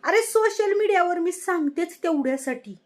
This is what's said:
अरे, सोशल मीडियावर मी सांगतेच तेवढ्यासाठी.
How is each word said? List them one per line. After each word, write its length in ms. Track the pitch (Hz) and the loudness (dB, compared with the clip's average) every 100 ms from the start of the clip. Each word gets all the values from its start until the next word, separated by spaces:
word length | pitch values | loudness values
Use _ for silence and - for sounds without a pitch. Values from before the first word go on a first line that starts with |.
अरे, 180 | 269 403 | 2 2
सोशल 520 | 466 453 440 403 415 | 2 2 2 0 0
मीडियावर 460 | 415 415 392 349 349 | 2 2 2 2 0
मी 120 | 339 | -2
सांगतेच 640 | 359 - 359 294 285 339 - | -4 -4 0 0 -2 -6 -4
तेवढ्यासाठी. 720 | 339 311 262 262 262 247 - 185 | -2 0 0 -2 -4 -8 -10 -20